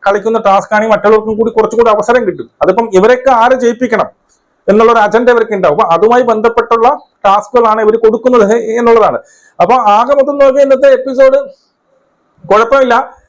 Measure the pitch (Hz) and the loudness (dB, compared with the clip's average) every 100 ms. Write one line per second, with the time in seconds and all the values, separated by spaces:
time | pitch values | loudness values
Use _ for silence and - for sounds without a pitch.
0 | - 202 208 226 214 196 - 214 220 208 | -2 -4 -2 -2 0 0 0 -4 0 0
1 | 208 220 214 214 226 226 220 220 233 214 | 2 0 -2 -4 -4 -2 -2 0 0 0
2 | 214 247 214 151 - _ 151 185 226 190 | 0 -2 -2 -8 -12 _ -2 -2 0 0
3 | 208 247 262 247 233 262 233 233 247 214 | 2 0 0 2 2 0 -2 -4 -4 -4
4 | - _ _ _ _ _ - 202 226 233 | -6 _ _ _ _ _ -4 0 2 2
5 | 208 214 247 240 226 208 175 147 202 165 | 0 0 0 0 -2 -2 -2 -2 0 0
6 | 214 247 247 220 226 233 226 233 226 302 | 2 0 0 -2 -2 -4 -2 0 0 -2
7 | _ _ 202 196 202 247 233 220 214 226 | _ _ -2 -2 -2 -2 0 0 0 0
8 | 226 226 254 247 202 226 226 226 233 233 | 0 0 0 0 2 0 -2 -4 0 2
9 | 196 123 - _ _ _ 180 254 220 208 | 2 -2 -10 _ _ _ 0 0 2 0
10 | 240 285 269 285 277 269 277 262 277 262 | 0 0 0 2 2 2 2 2 2 2
11 | 262 262 269 269 277 - _ _ _ _ | -2 2 2 2 -4 -16 _ _ _ _
12 | _ _ _ _ - 202 226 269 262 240 | _ _ _ _ -2 0 2 0 0 -2
13 | 262 - | -4 -14